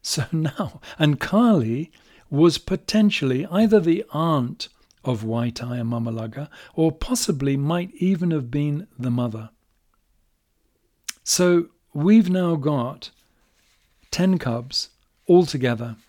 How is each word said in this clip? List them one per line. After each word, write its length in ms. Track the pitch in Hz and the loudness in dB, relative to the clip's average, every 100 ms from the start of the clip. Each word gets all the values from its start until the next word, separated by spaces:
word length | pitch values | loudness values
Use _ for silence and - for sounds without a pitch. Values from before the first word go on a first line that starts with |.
So 220 | - - 123 | -6 -6 -2
<laughs> 40 | |
now, 500 | 160 156 - 185 - - - | -2 -2 -4 -8 -8 -20 0
and 220 | 151 143 | 0 2
Carly 720 | - 208 240 190 113 120 165 _ _ _ _ | 0 2 4 2 0 -4 -6 _ _ _ _
was 280 | 143 170 - | 4 4 2
potentially 880 | - 185 - 214 208 - 135 127 175 | -6 -6 -2 2 2 2 -2 -2 -2
either 320 | 180 226 208 | 0 4 4
the 240 | 165 175 - | 4 0 -2
aunt 580 | 147 165 151 123 - - _ _ _ | -2 0 0 -2 -6 -16 _ _ _
of 180 | - 113 | -6 -4
White 400 | 110 117 120 117 | -4 -4 -4 -6
Eye 140 | 120 123 | -8 -6
and 100 | 117 | -4
Mama 240 | 117 117 | -4 -4
Lugga, 380 | 113 113 123 147 - - | -6 -10 -12 -14 -16 -12
or 180 | - 160 | -2 -2
possibly 640 | 151 - 247 - 143 139 | -2 -6 -4 -2 -2 -2
might 380 | 139 139 175 180 | -2 -2 -4 -6
even 380 | - 185 185 175 | -4 -2 0 0
have 200 | 156 120 | -2 -2
been 360 | 147 147 147 208 - | -4 -2 -4 -8 -8
the 140 | 123 | -4
mother. 400 | 120 120 110 110 _ _ _ _ _ _ _ _ _ _ _ _ _ _ _ - - | -2 -4 -6 -14 _ _ _ _ _ _ _ _ _ _ _ _ _ _ _ -16 -12
So 440 | - - 180 175 170 _ _ | -4 2 4 4 0 _ _
we've 360 | 147 165 220 180 | 0 6 6 6
now 260 | 185 175 | 0 0
got 560 | 160 143 143 120 151 - _ _ _ _ _ _ _ _ _ _ | 0 0 -2 -4 -8 -18 _ _ _ _ _ _ _ _ _ _
ten 260 | - 190 185 | 0 2 2
cubs 520 | 127 117 127 - - _ _ _ - | 0 -4 -4 -6 -8 _ _ _ 6
all 180 | 175 | 6
together 500 | 165 139 123 113 117 110 | 6 0 -2 -2 -6 -12